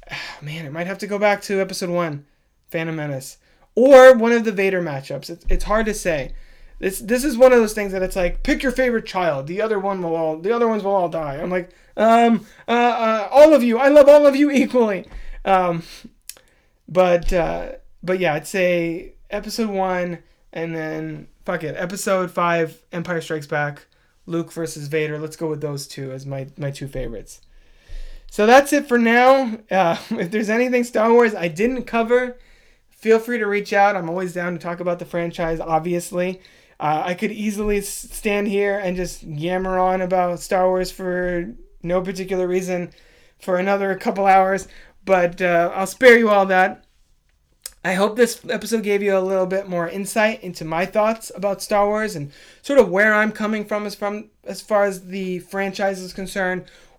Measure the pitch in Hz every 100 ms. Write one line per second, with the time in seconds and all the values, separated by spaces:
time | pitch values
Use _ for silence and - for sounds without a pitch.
0 | - 139 - - 147 160 156 156 175 185
1 | 202 202 208 202 - 196 190 190 185 175
2 | 165 143 - _ _ _ _ 170 165 160
3 | 147 135 - - _ _ _ - 262 269
4 | 262 254 226 233 226 190 190 185 170 139
5 | 135 143 - 170 - 175 - 214 220 208
6 | 185 156 127 - - - - - 185 190
7 | 214 247 285 233 254 247 220 214 202 190
8 | 185 196 175 - - 302 277 247 254 226
9 | 220 190 175 139 143 185 214 208 196 190
10 | 170 165 160 160 180 233 233 220 190 196
11 | 170 165 151 139 180 185 175 _ _ -
12 | 214 233 233 226 - - - 233 240 233
13 | 226 220 196 262 302 294 240 226 277 294
14 | 277 294 294 269 294 277 233 247 226 190
15 | - - - - - 190 180 170 170 -
16 | - _ - - _ _ _ _ - 170
17 | 180 175 165 185 160 170 175 - - -
18 | 175 185 175 151 156 196 180 175 170 165
19 | - - - 208 208 208 220 196 190 180
20 | 180 170 _ _ _ 165 165 165 156 156
21 | 160 151 - _ - 180 156 - 180 190
22 | 208 190 180 180 175 170 165 160 _ 180
23 | 170 170 160 160 147 151 147 147 _ _
24 | _ _ - 165 165 - 160 160 143 160
25 | 151 151 156 151 160 151 151 143 139 -
26 | 135 131 139 135 135 - 143 139 135 135
27 | 120 110 - - _ - _ _ - -
28 | - - - - 208 254 285 294 285 240
29 | 226 233 254 269 254 220 - 190 175 165
30 | - 226 175 214 208 226 254 247 240 226
31 | 220 240 233 208 170 160 226 262 - 233
32 | 226 247 254 240 - _ _ _ _ _
33 | 214 220 226 240 208 202 196 202 202 196
34 | 165 180 185 175 175 170 170 170 175 175
35 | 170 175 170 170 165 160 160 160 170 175
36 | 175 180 180 185 _ _ _ - 151 151
37 | 180 175 214 214 208 202 208 202 202 -
38 | - - 220 202 208 196 202 196 190 180
39 | 175 - 170 147 165 185 190 185 185 185
40 | 180 185 180 175 - 190 185 185 185 -
41 | 185 180 180 175 185 240 - - 165 180
42 | 180 185 185 185 180 180 180 180 175 _
43 | _ _ _ _ - 180 190 202 196 190
44 | - 196 196 190 190 190 190 - - _
45 | 185 190 175 175 185 170 175 202 190 -
46 | 254 240 226 202 190 185 190 220 _ _
47 | _ _ _ _ _ _ - _ 175 185
48 | 208 208 233 - - 226 214 226 208 202
49 | 202 190 185 190 185 190 196 175 165 196
50 | 196 226 214 214 185 175 160 160 190 214
51 | 214 220 - 180 196 196 - 208 202 214
52 | 214 175 143 - - _ - 277 196 180
53 | 214 214 214 214 214 220 208 208 208 196
54 | 202 208 214 _ - 190 - 208 202 190
55 | 185 196 185 180 175 196 196 190 196 190
56 | 185 190 185 208 185 185 180 _ _